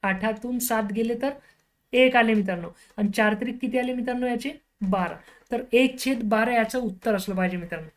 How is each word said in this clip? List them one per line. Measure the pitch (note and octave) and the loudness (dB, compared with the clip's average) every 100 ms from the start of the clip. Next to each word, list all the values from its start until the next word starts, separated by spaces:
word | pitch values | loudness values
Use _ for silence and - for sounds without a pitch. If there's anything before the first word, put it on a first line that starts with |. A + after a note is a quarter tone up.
आठातून | G3 F#3+ G#3+ G#3+ A#3+ B3 | -2 -2 -2 -4 -4 -4
सात | A#3+ A3 G#3 | 0 0 0
गेले | G3 A3+ A#3 | -2 -2 0
तर | C4+ C#4 _ _ _ _ _ | -4 -4 _ _ _ _ _
एक | A#3+ B3+ B3+ | 4 6 6
आले | A3+ | 4
मित्रांनो, | A3 G3 F3 E3+ - _ - | 4 2 -4 -6 -14 _ -2
आणि | G#3 | -2
चार | G3+ G#3+ | 2 2
त्रिक | G#3+ A#3 A#3+ | 2 -4 -4
किती | B3+ B3 | -2 -2
आले | B3 | -2
मित्रांनो | B3+ B3 B3 B3 | -4 -4 -2 -2
याचे? | A#3+ C#4 - _ _ | -2 -6 -10 _ _
बारा. | G3 G3 F3 D#3+ - - _ | -2 0 -2 -6 -18 -20 _
तर | A#3+ A#3+ | -6 2
एक | A#3+ C4 C4 | 4 4 2
छेद | C4 C4 A3 | -2 -2 0
बारा | A3 A3+ | 2 2
याचं | A#3+ A3 B3+ | 2 0 -2
उत्तर | A#3+ F#3+ - G3+ | -4 -4 -2 -2
असलं | F#3+ F#3+ | -2 -2
पाहिजे | F#3 F3+ | 0 -2
मित्रांनो | E3+ E3 D#3 | -8 -10 -12